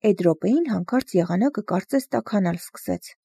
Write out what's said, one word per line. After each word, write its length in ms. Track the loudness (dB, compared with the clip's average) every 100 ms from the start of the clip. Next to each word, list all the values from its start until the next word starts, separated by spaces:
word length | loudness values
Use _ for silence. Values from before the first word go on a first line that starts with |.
Էդ 200 | 2 4 2
րոպեին 420 | 2 2 2 2
հանկարծ 460 | -2 0 -2 0 0
եղանակը 480 | 2 2 0 -2
կարծես 460 | -2 -4 0 -2 0
տաքանալ 500 | -6 -2 0 0 -4
սկսեց։ 540 | -10 -14 -6 -6 -8 -20